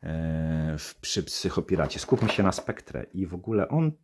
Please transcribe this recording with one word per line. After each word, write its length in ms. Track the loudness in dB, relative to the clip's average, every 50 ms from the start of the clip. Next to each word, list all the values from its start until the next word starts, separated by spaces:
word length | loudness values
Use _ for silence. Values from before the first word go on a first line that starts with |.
| -6
E, 720 | -4 -4 -2 -2 0 0 0 0 0 2 0 0 0 -2 -4
w, 160 | -6 -10 -14 _
przy 220 | -6 -4 -2 -2 -2
Psychopiracie. 760 | -2 -6 -4 -2 -2 0 -2 0 2 2 2 2 0 0 -6
Skupmy 300 | 0 2 2 4 4 2
się 140 | 4 4 4
na 100 | 4 4
Spektrę 540 | 2 -2 -6 -8 -8 -10 -10 -8 -8 -8 -8 -4
i 120 | -4 -4
w 80 | -4 -4
ogóle 340 | -8 -6 0 2 2 2 2
on 240 | 2 2 2 2 0 -2